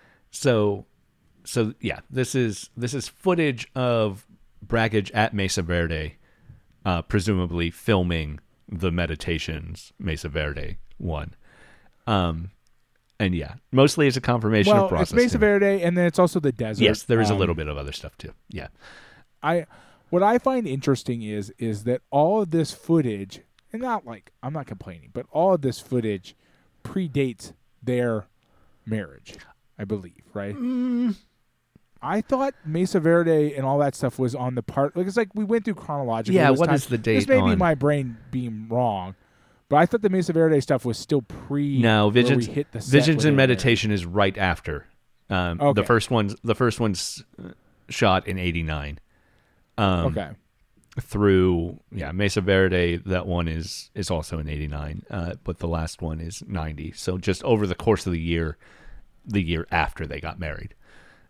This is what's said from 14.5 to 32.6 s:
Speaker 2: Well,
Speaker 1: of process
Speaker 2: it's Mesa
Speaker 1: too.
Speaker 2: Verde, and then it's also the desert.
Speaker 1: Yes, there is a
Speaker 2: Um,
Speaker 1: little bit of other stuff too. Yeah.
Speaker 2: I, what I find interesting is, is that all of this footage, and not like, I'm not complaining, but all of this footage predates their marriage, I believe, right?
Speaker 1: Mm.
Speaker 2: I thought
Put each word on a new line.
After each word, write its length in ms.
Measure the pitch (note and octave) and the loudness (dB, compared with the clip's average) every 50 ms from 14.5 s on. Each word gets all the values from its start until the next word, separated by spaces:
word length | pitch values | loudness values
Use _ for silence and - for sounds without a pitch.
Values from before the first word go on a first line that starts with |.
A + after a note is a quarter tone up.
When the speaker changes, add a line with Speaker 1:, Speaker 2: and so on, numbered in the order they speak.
| A2 G#2+ G2+ G3+ G#3 | 4 4 6 6 6
Speaker 2:
Well, 100 | G3+ - | 6 4
Speaker 1:
of 40 | - | 4
process 220 | - E2 - - | 2 0 0 2
Speaker 2:
it's 40 | - A#3+ B3 | 2 2 2
Mesa 100 | A#3+ A#3+ | 2 2
Speaker 1:
too. 60 | A#3+ | 2
Speaker 2:
Verde, 440 | G#3+ G#3 G3+ G3+ G3+ G3 G3 G3 F3 | 4 4 4 4 4 2 2 2 0
and 120 | E3+ F3 F3+ | 0 2 2
then 80 | F3 | 2
it's 140 | F3 D#3+ - | 2 4 4
also 200 | F3+ E3+ - F3+ | 4 4 4 2
the 120 | D3 C#3+ | 0 0
desert. 320 | B2 - B2 A2 A2 G2 A2+ | 0 -2 -4 -4 0 4 4
Speaker 1:
Yes, 200 | G#2 A2 G#2 - | 4 4 2 0
there 160 | - A#2+ A2+ | 0 2 4
is 80 | A2 G#2 | 4 4
a 40 | G#2+ | 2
Speaker 2:
Um, 60 | G2+ | 2
Speaker 1:
little 160 | F#2 E2+ E2+ | 2 0 0
bit 120 | D#2 D#2 D2+ | -2 -4 -6
of 100 | D2 C#2+ | -6 -8
other 140 | C#2 C#2 | -8 -10
stuff 260 | C#2+ - - C#2+ - - | -10 -12 -14 -16 -16 -16
too. 140 | - - - - _ - | -18 -18 -18 -20 _ -16
Yeah. 180 | - E2 C2+ - - _ - - - - - - - - _ _ _ _ - | -14 -14 -14 -14 -18 _ -20 -20 -20 -20 -20 -20 -20 -20 _ _ _ _ -2
Speaker 2:
I, 220 | D3+ E3 F3 D#3 - - - - - _ _ _ _ | -2 -2 -2 -2 -6 -14 -20 -20 -20 _ _ _ _
what 140 | - F3+ F#3+ | 0 2 4
I 140 | G#3 A#3 B3 | 4 4 2
find 280 | - C4+ C4 B3+ A3+ D#3+ | 2 0 0 0 -2 -4
interesting 540 | C3 C#3 - - C3+ A#2+ - - B2 A#2 A2+ | -4 -2 0 2 0 2 0 -4 -6 -6 -6
is, 280 | G#2+ G#2+ G#2 G2+ G2+ - - | -6 -6 -6 -8 -8 -8 -6
is 240 | A#2 A2+ G#2+ G2+ G#2+ | -4 -4 -4 -2 -2
that 160 | A#2+ B2 B2+ _ _ | -2 -2 -2 _ _
all 320 | - C#3 D3+ E3+ G3+ A3 | 0 2 2 2 2 0
of 80 | G#3 E3+ | 0 0
this 200 | D#3 E3 D#3 - - | 0 -2 -2 -2 -6
footage, 680 | - - - E3 E3 C#3+ B2 G#2+ G2 G2 F#2+ - - - _ _ _ _ _ - | -8 -2 0 2 2 2 0 -4 -6 -8 -12 -14 -18 -20 _ _ _ _ _ -10
and 80 | A3 B3+ | -8 -4
not 220 | B3+ A#3 G#3 F3+ | -4 -4 -4 -6
like, 260 | A#2+ A2+ G2+ - _ _ _ | -8 -16 -16 -18 _ _ _
I'm 120 | - B2+ D3+ | -10 -10 -8
not 120 | D#3+ C#3 - | -8 -10 -10
complaining, 420 | A#2+ F#2+ - G2+ F2 E2+ - - - | -12 -14 -14 -14 -16 -16 -16 -14 -12
but 120 | A#2+ C3 - | -12 -10 -4
all 220 | - D3+ E3+ G3 F#3+ | 0 2 2 4 2
of 60 | E3+ | 2
this 180 | C#3 C3 A#2 - | 0 -2 -4 -6
footage 560 | - - C3 B2 A2 A2 G#2 F#2+ - - - _ _ _ _ _ _ _ _ _ - | -6 -4 -4 -2 -2 -2 -4 -4 -8 -12 -20 _ _ _ _ _ _ _ _ _ -12
predates 680 | - - G3 F#3 D#3+ B2 C#3+ C#3 C3 A2+ - - - - _ _ _ _ _ | -8 -4 -4 -4 -2 -2 -2 -2 -2 -4 -8 -16 -20 -20 _ _ _ _ _
their 460 | - A#2 B2 B2 B2 A#2+ A2+ G#2+ G2 - _ _ _ _ _ _ _ _ _ _ - | -6 -2 0 0 0 0 -2 -2 -6 -8 _ _ _ _ _ _ _ _ _ _ -10
marriage, 500 | A2 A2 G#2+ G2 D2 C#2 - - - - - - - _ _ _ _ _ - | -6 -6 -6 -6 -8 -14 -20 -20 -20 -20 -20 -20 -20 _ _ _ _ _ -12
I 40 | G#2+ | -8
believe, 380 | G2 G#2+ G2+ F2+ F2 - _ - _ - | -6 -6 -6 -8 -10 -20 _ -20 _ -10
right? 220 | G#2 G2+ G2+ G2+ | -8 -8 -8 -8
Speaker 1:
Mm. 600 | - B3 B3 B3+ B3 B3 B3+ B3 A#3+ B3 A#3 G3 - _ _ _ _ _ _ _ _ _ _ _ _ _ _ _ _ | -6 -6 -4 -2 -2 -2 -2 0 0 0 -2 -2 -4 _ _ _ _ _ _ _ _ _ _ _ _ _ _ _ _
Speaker 2:
I 200 | - C3+ F3 G#3 | -6 -4 -2 -2
thought 320 | G#3+ - C#4 B3+ C4+ C#4 - _ | -2 0 0 0 0 -2 -4 _